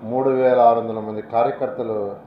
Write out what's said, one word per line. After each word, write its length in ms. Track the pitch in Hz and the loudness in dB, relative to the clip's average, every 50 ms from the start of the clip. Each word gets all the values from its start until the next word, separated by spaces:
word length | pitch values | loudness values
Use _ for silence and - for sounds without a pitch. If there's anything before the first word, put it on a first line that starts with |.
| 120 110 | -8 -4
మూడు 180 | 120 127 131 135 131 127 | -4 0 0 0 2 2
వేల 200 | 131 127 127 123 120 117 | 4 4 4 6 6 6
ఆరు 100 | 117 117 | 6 4
వందల 220 | 113 113 110 110 107 | 0 -4 -6 -6 -6
మంది 160 | 107 107 107 107 - 117 | -6 -8 -8 -8 -4 0
కార్యకర్తలు 680 | 117 120 - - - 135 120 - 127 117 113 110 104 101 101 101 101 - | 0 0 0 -2 -4 -6 -6 -6 -6 -6 -4 -4 -4 -6 -6 -8 -12 -16